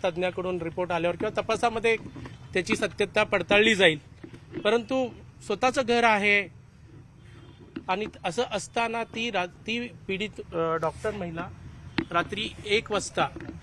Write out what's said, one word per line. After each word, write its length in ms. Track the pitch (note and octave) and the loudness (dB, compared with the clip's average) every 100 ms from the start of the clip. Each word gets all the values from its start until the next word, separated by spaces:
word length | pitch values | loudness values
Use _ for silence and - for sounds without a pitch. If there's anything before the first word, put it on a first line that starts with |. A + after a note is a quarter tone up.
| F#3 | -2
तज्ज्ञाकडून 560 | E3+ F3+ F3+ F#3 F3+ | 0 -2 -2 -4 -2
रिपोर्ट 300 | E3 F3+ F3 | -4 -4 -2
आल्यावर 240 | E3+ E3+ E3+ | 0 0 0
किंवा 260 | G#3+ G#3+ | -2 -2
तपासामध्ये 540 | G3+ A3 A#3 A3+ A3+ A3 - - - - - | -2 2 2 2 0 0 -4 -14 -14 -16 -4
त्याची 220 | F#3+ F3 G#3 | -4 0 0
सत्यता 480 | G3+ - G3+ G#3+ | 0 0 0 2
पडताळली 520 | G#3 G3 E3 G#3 A3 F#3+ | 2 2 4 6 6 8
जाईल, 220 | F3+ D3+ - - - - - - | 6 6 -6 -20 -18 -18 -12 -2
परंतु 480 | G3+ A#3 G#3+ C4 A#3+ - - - - | 2 2 2 0 0 -4 -20 -16 -6
स्वतःचं 360 | G3 B3+ C#4 A#3 | 2 2 2 2
घर 160 | A#3 | 6
आहे 400 | A#3 G#3 G#3 G3+ F#3 - - - - - - - - - - - - - - | 6 6 6 4 2 -10 -20 -20 -20 -20 -20 -20 -20 -20 -20 -20 -14 -12 -2
आणि 180 | F#3+ G#3+ - F#3 | -2 -2 -4 -4
असं 180 | E3+ B3+ | -2 -2
असताना 520 | G#3 - A#3 A#3 A3+ | -2 -2 -2 0 -2
ती 280 | A3+ A3 A#3 | -4 -4 -2
रा-, 140 | G3 F3+ | -2 -2
ती 420 | - - A#3 A#3+ E3 - | -6 -4 -4 -4 -10 -6
पीडित, 480 | F#3+ G#3+ - - F3 | -4 -4 -8 -8 -2
अ, 200 | E3 E3 | 0 0
डॉक्टर 360 | D#3+ - G#3+ | -2 -2 -6
महिला 380 | G3+ F3 E3 F3+ - - - - - - | -4 -6 -6 -10 -12 -16 -16 -6 -4 0
रात्री 380 | E3+ E3+ G#3 A3 - G#3 | 0 0 -4 -6 -6 0
एक 260 | G#3+ A3 | 0 2
वाजता 360 | G3+ - - D3 - - - | -2 -2 0 0 -2 -12 -14